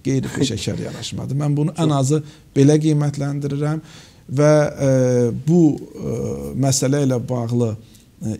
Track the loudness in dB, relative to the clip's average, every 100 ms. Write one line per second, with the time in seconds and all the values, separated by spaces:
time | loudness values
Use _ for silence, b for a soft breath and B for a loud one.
0 | -2 -2 -2 -2 -2 -2 -6 -6 -8 -10
1 | -10 -8 -6 -4 -2 0 -2 0 0 2
2 | 2 0 -2 B B 4 6 6 4 2
3 | 0 -2 -6 -4 -6 -4 -4 -4 -8 B
4 | B B B 2 4 4 2 0 2 2
5 | 2 2 0 0 2 4 4 2 -8 -10
6 | -8 -6 -6 -6 -8 -2 0 0 0 0
7 | 0 0 -2 -6 -2 -2 -2 -4 B B
8 | B -12 -8